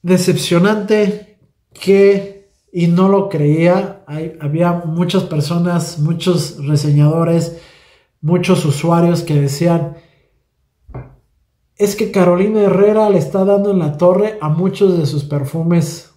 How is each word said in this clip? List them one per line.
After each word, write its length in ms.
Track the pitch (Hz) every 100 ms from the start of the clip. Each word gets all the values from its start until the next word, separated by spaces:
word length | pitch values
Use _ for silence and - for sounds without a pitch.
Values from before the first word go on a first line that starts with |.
decepcionante 1400 | 175 185 185 151 - 170 196 214 196 214 202 - - _ _ _ _
que, 800 | - 185 196 196 196 - - _ _ _
y 140 | 175 170
no 220 | 175 190
lo 200 | 196 -
creía, 720 | 156 147 160 170 190 196 - -
hay, 320 | 151 160 -
había 320 | 147 160 170
muchas 520 | 175 170 165 175 190
personas, 760 | 180 151 143 170 175 170 - -
muchos 640 | 156 165 185 165 - - 143
reseñadores, 920 | 147 151 143 147 165 165 170 - - - _ _ _ _ _
muchos 420 | 151 175 - 185
usuarios 580 | 151 - 170 170 170 170
que 120 | -
decían, 640 | 147 139 - 165 170 131 - _ _ _ _ _ _ _ _ - - - _ _ _ _ _ _ -
"Es 200 | 202 -
que 140 | 220
Carolina 520 | 196 180 175 208 220
Herrera 480 | 202 180 208 214 214
le 80 | 185
está 260 | 147 190
dando 260 | 190 202 202
en 80 | 190
la 180 | 151 147
torre 420 | 180 185 208 -
a 80 | 151
muchos 500 | 160 185 - 196 170
de 80 | 143
sus 180 | 151
perfumes". 880 | 135 147 135 165 165 170 143 - -